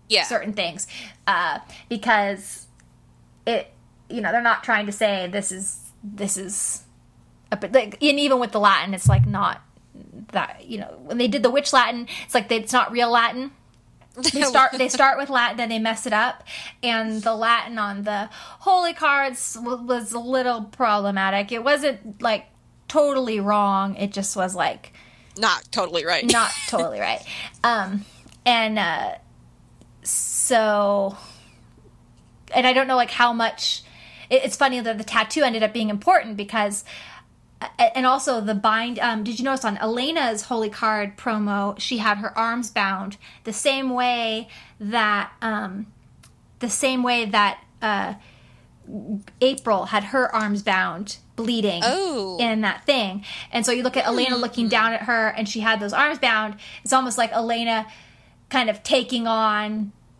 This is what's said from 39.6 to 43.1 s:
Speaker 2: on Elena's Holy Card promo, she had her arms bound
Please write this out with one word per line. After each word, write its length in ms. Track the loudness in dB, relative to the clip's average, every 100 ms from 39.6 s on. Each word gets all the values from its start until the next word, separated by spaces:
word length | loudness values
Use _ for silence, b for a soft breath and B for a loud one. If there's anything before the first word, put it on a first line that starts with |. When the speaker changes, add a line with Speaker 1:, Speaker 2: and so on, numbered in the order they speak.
Speaker 2:
on 120 | -2 -2
Elena's 640 | -2 0 0 0 0 -2
Holy 280 | -4 -2 -2
Card 460 | -2 0 0 -2 -6
promo, 640 | -4 -2 0 0 -2 -4
she 200 | -6 0
had 200 | 0 0
her 180 | -2 -2
arms 320 | -2 -2 -4
bound 460 | -2 0 -2 -6